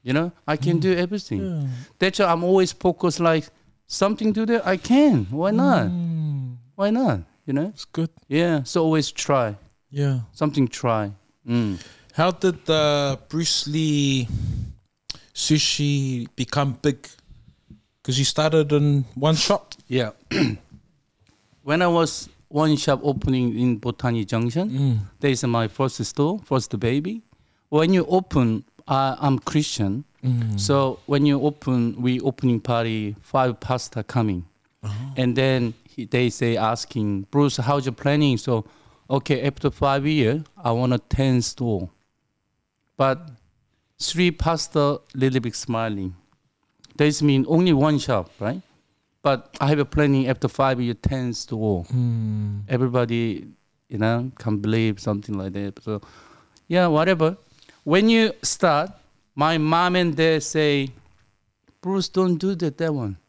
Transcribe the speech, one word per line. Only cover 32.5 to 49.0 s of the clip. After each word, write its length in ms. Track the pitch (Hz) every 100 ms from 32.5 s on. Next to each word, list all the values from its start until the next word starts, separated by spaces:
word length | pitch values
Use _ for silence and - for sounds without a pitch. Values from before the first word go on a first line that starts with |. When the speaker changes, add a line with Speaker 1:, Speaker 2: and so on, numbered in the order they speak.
| 117
Speaker 1:
party, 560 | - 117 113 110 104 104
five 380 | - 135 127 113
pastor 440 | - 127 - 117
coming. 420 | 104 120 110 90 85 _ _ _
Speaker 2:
Uh-huh. 100 | 104 104 135 131
Speaker 1:
And 180 | 123 120
then 380 | 131 131 120 110 _
he, 160 | - 110
they 240 | 123 123
say 280 | - 120 113
asking, 640 | 110 117 - 120 104 101 98
"Bruce, 260 | 143 143 131
how's 280 | 120 143 131
your 80 |
planning?" 440 | 110 143 147 147 120
So, 280 | - 117 - _ _ _ -
okay, 320 | 135 - 131
after 260 | 139 - 143
five 340 | - 143 139 143
year, 380 | 151 113 143 151 -
I 140 | 143
want 220 | 117 127
a 60 | 120
ten 420 | _ - 135 127
store. 480 | 113 - 120 101 92 _ _ _ _ _ _ _ _ _ _ -
But 320 | 135 135 165 120 _ _ _ _ _ _
three 320 | - 165 180
pastor 680 | - 160 160 - 156 143 143 _
little 260 | 135 131 127
bit 160 | 117 -
smiling. 600 | - 117 113 101 92 87 _ _ _ _ _ _ - -
This 260 | 151 147
mean 240 | 147 135 135
only 260 | 165 180
one 260 | 143 151 147
shop, 320 | - 110 85 _
right? 220 | 104 175 - _ _ _